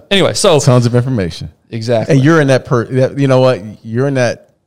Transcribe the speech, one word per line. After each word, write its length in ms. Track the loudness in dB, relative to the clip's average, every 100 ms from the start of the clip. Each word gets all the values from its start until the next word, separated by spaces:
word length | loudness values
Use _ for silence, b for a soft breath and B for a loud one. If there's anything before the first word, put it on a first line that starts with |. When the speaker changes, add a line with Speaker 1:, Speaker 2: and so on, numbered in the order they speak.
| -2
Speaker 1:
anyway, 240 | 0 0
so 240 | 0 0 2
Speaker 2:
Tons 280 | 4 2 2
of 100 | 0
information. 540 | -2 -4 -4 -8 -14 -18 -14
Speaker 1:
Exactly. 460 | -8 -2 -2 2 2
Speaker 2:
And 80 |
you're 160 | 4 4
in 80 | 2
that 160 | 0
per-, 200 | 0 -4 -2
that, 300 | -2 -2 0
you 120 | 0
know 100 | 2
what? 220 | 2 0 -6 -16
You're 240 | -8 -4 -2
in 60 |
that 320 | -2 -2 -4 _ _